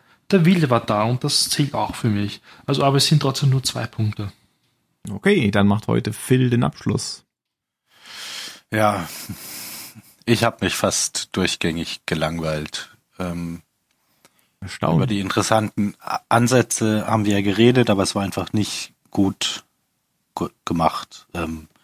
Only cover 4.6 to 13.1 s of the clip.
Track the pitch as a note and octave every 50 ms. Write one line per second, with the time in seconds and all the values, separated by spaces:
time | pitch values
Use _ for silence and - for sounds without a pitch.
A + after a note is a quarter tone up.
4.6 | _ _ _ _ _ _ _ _ - A#2 G2 G2+ - G3 G#3 E3+ A#2 G2+ G2+ G2+
5.6 | G2+ G2+ G2+ G#2 - - A2+ A#2 - A2 A2 - - - B2+ B2+ B2+ B2 A#2+ A#2+
6.6 | C3 - - - - - - - - - - - _ _ _ _ _ _ _ _
7.6 | _ _ _ _ _ _ _ _ - - - - - - - - - - - -
8.6 | _ _ G#2+ G#2+ G#2+ G#2 G2+ F#2 E2 - - - - - - - - - - -
9.6 | - - - - - - - - - - _ _ _ A2+ A#2 - A#2+ A2+ - -
10.6 | G2 F2+ - - - F#2+ - - - - - - - - - F#2+ F2+ - - -
11.6 | - E2+ E2 E2+ E2+ - - - _ - E2 D#2 D#2 D#2+ E2 E2 E2 D#2+ D#2 D2+
12.6 | D2+ - - - - - - _ _ _